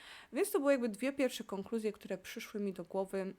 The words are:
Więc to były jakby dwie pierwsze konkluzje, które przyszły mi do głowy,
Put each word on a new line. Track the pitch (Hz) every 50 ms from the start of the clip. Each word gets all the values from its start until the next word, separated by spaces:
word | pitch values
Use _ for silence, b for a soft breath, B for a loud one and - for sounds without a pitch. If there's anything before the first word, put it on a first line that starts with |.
| B B B B B B -
Więc | 254 392 403
to | - 381
były | 277 285 277
jakby | 269 240 240
dwie | 202 196 - 269 277
pierwsze | 277 277 254 - - 226
konkluzje, | - - 190 196 - - 233 214 214 196
które | - - - 196 185
przyszły | - - - 233 220 - - 214
mi | 208 202 185
do | 185 175
głowy, | - - 190 196 185 - 190 190 190 190